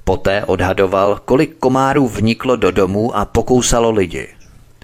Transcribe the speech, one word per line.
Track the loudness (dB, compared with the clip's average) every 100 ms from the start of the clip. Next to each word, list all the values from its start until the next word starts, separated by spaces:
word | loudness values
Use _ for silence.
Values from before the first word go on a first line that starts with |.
Poté | -4 -2 0 -2
odhadoval, | -2 -2 0 0 0 2 0 -2
kolik | 0 0 0 -2
komárů | 0 0 2 2 0
vniklo | 0 -2 -2 -2 0
do | 0
domů | 2 0 0 -2 -4
a |
pokousalo | -2 -2 2 0 2 0 2
lidi. | 0 -2 -6 -14 -18 -20 -20 -20 -20